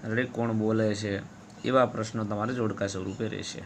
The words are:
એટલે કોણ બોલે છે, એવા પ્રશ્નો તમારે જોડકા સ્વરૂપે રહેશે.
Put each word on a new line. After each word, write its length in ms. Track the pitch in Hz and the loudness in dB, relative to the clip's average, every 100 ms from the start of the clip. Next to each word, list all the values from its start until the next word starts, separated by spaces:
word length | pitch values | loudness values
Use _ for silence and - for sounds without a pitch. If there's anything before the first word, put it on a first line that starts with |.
એટલે 200 | 107 113 127 117 | 0 0 0 0
કોણ 160 | 117 113 | 0 2
બોલે 280 | 107 110 110 101 | 4 4 4 2
છે, 120 | 107 98 - - - - | -2 -4 -6 -16 -18 -6
એવા 240 | - 131 123 | 2 6 4
પ્રશ્નો 380 | 117 110 113 104 | 2 -4 -2 -2
તમારે 280 | 104 110 | 0 -2
જોડકા 360 | 127 110 98 98 | 0 0 0 -2
સ્વરૂપે 380 | 95 98 98 110 | -2 -4 -4 -4
રહેશે. 340 | 98 95 - | -4 -8 -10